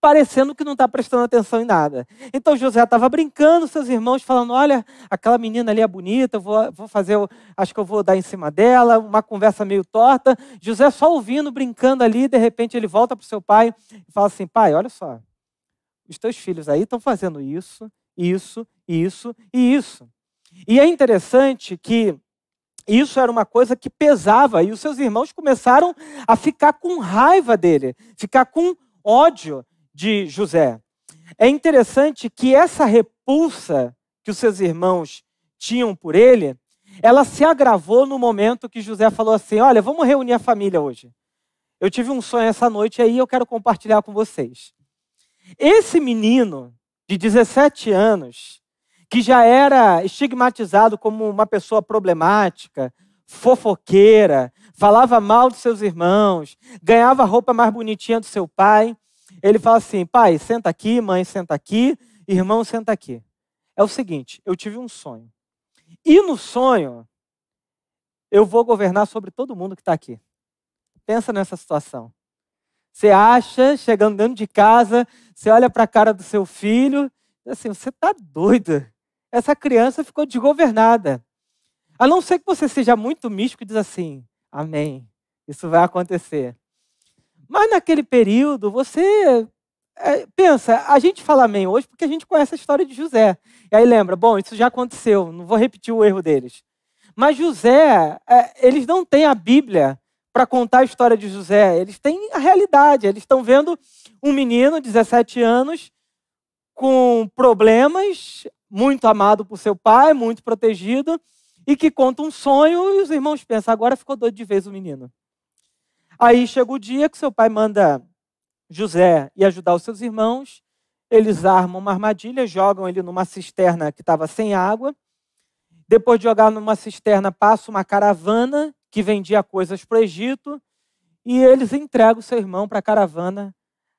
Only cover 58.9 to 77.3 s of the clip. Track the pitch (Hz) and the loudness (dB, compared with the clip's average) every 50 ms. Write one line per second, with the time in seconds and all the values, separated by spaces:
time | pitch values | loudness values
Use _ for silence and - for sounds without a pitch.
58.9 | 233 _ _ _ _ _ _ _ 190 175 - 196 208 220 - 226 226 233 214 - | -4 _ _ _ _ _ _ _ _ _ 0 2 2 2 2 2 2 2 0 -2
59.9 | - 202 180 170 _ 247 233 196 170 147 - - 233 233 208 185 165 _ - 208 | -6 -8 -8 -2 _ 2 4 4 2 0 -4 -6 -8 -4 -4 -6 -6 _ -4 -4
60.9 | 233 240 226 202 185 185 180 - - 196 175 170 156 143 _ - 202 220 240 269 | -2 -2 -2 -2 -4 -4 -4 -6 -10 -12 -8 -8 -8 -10 _ -6 -4 -2 0 0
61.9 | 311 - _ _ _ _ _ - 196 180 185 190 208 226 233 226 - 233 220 214 | -2 -4 _ _ _ _ _ -4 -4 -4 -2 -2 -2 -4 -4 -4 -8 -10 -6 -6
62.9 | 220 - _ - 127 117 _ _ _ _ _ _ _ _ _ _ _ - 196 208 | -6 -6 _ -16 -18 -18 _ _ _ _ _ _ _ _ _ _ _ -2 -2 -2
63.9 | - - 254 190 165 143 127 _ - _ _ 202 185 180 - 214 202 240 254 233 | -2 -10 -10 -8 -10 -12 -12 _ -20 _ _ -10 -10 -8 -10 -16 -14 -14 -18 -18
64.9 | - - - 151 123 110 117 117 _ _ _ _ _ _ _ _ _ _ _ _ | -20 -20 -20 -20 -20 -20 -20 _ _ _ _ _ _ _ _ _ _ _ _ _
65.9 | 165 _ _ 320 302 370 415 370 294 202 - - - 240 254 262 254 208 156 135 | _ _ _ 4 4 4 4 2 -6 -8 -10 -10 -6 -2 0 0 0 0 -2 -6
66.9 | 120 117 117 _ _ _ _ _ _ _ _ _ _ _ _ _ _ _ _ _ | -12 -18 -20 _ _ _ _ _ _ _ _ _ _ _ _ _ _ _ _ _
67.9 | _ _ _ _ _ _ _ _ - 202 214 190 180 233 240 233 233 196 208 185 | _ _ _ _ _ _ _ _ 2 2 2 2 2 -2 0 0 0 0 0 -2
68.9 | 180 202 208 196 - 220 190 175 _ - 254 262 247 180 175 196 196 _ _ - | -2 -2 -4 -4 -6 -14 -14 -14 _ -12 -12 -10 -10 -12 -12 -14 -14 _ _ -6
69.9 | 165 156 _ - 120 110 _ _ _ _ _ _ _ _ _ _ _ _ _ _ | -6 -6 _ -16 -20 -20 _ _ _ _ _ _ _ _ _ _ _ _ _ _
70.9 | _ _ _ - 214 233 220 - 226 196 190 - - 175 - _ 165 147 143 - | _ _ _ -6 -6 -6 -4 -6 -8 -8 -8 -8 -10 -20 -12 _ -8 -8 -8 -10
71.9 | - 127 113 117 _ _ _ _ _ _ _ _ _ _ _ _ _ _ _ _ | -20 -20 -20 -20 _ _ _ _ _ _ _ _ _ _ _ _ _ _ _ _
72.9 | _ - - 208 202 190 208 226 240 254 226 - - - 254 269 294 269 - - | _ 0 2 4 6 6 6 6 4 4 2 -2 -2 0 0 0 0 -2 -2 -2
73.9 | 226 196 208 214 208 196 214 240 254 202 214 196 _ - 202 214 226 240 240 190 | 0 0 0 0 0 -2 -4 -4 -4 -6 -12 -8 _ 2 4 4 6 4 4 2
74.9 | 226 240 240 _ _ _ _ _ _ _ - 214 220 233 254 247 - - 226 - | 0 -2 -2 _ _ _ _ _ _ _ 0 2 4 4 4 2 0 0 -2 0
75.9 | _ 220 214 220 214 185 190 - - 208 196 175 - - - 208 220 240 262 277 | _ 2 2 2 0 -4 -8 -6 -6 -6 -6 -6 -10 -10 -6 -2 0 0 0 0
76.9 | 262 285 285 262 _ _ _ _ | -2 -4 -6 -6 _ _ _ _